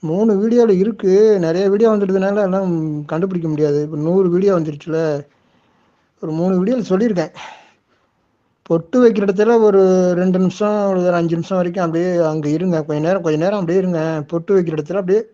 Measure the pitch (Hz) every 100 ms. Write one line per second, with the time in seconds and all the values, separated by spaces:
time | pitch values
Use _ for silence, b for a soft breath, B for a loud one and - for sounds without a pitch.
0 | 160 170 226 202 220 240 233 185 196 220
1 | 196 190 220 208 165 170 196 202 226 214
2 | 196 190 190 202 196 190 190 165 156 151
3 | 147 160 180 185 165 151 151 147 151 156
4 | 156 180 185 175 196 185 156 147 170 160
5 | 160 143 143 _ _ _ _ _ _ _
6 | _ _ 175 156 180 190 190 254 190 185
7 | 233 190 156 - B B B B _ _
8 | _ _ _ _ _ _ - 170 165 254
9 | 240 214 202 196 214 233 214 196 190 185
10 | 180 175 185 185 185 185 208 208 202 190
11 | 180 175 170 165 165 190 180 180 170 165
12 | 180 175 160 156 147 156 185 160 151 151
13 | 156 190 170 151 170 208 170 180 190 170
14 | 160 160 147 170 165 196 170 156 151 180
15 | 185 208 226